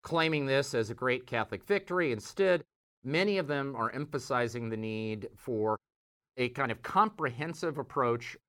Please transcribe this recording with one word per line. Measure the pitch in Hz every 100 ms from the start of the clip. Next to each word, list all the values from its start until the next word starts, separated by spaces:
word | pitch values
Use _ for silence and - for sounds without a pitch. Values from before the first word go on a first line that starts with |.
claiming | - 165 160 156 139
this | 135 139
as | 123 110
a |
great | 117 127 127 123
Catholic | 117 107 98
victory. | - 202 196 180 156
Instead, | 110 - - 190 175 - _ _ _
many | 127 156 202 196
of | 147
them | 143 139
are | 120 113
emphasizing | 120 151 143 - 127 120 120 117
the | 110
need | 110 110 110 107 - -
for | - 113 107 107 _ _ _ _ _ -
a | 123
kind | 127 131
of | 110
comprehensive | - 185 214 - 147 120 160 160 170 143
approach | 123 143 123 117 - -